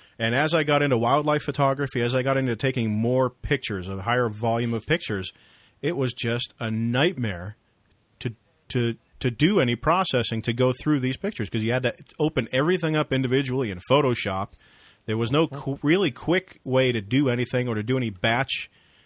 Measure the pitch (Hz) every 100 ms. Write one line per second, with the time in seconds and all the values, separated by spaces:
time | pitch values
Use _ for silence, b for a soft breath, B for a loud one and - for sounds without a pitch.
0 | B B 113 123 151 160 147 147 143 120
1 | 117 147 147 147 - 143 139 135 139 123
2 | 120 127 127 135 131 113 135 131 113 107
3 | 117 127 131 - - 143 - 98 90 98
4 | 98 123 120 104 117 117 120 113 - 170
5 | - 101 92 - b b b b 151 151
6 | 127 - 117 120 - - 113 110 117 123
7 | 165 160 113 87 95 - _ _ _ _
8 | _ - 123 110 _ _ - 127 117 117
9 | _ - 131 113 160 208 120 117 151 180
10 | 185 127 113 110 113 117 127 127 151 147
11 | 127 131 202 - 143 117 110 127 127 -
12 | - - 156 147 117 127 156 185 160 156
13 | 147 135 127 131 131 127 117 92 - 139
14 | 139 117 101 95 101 - B B B B
15 | - 110 117 143 165 139 143 131 143 180
16 | 175 131 - 180 - - - 127 131 117
17 | 98 131 139 120 120 127 123 107 110 131
18 | 117 90 113 120 135 - - b b b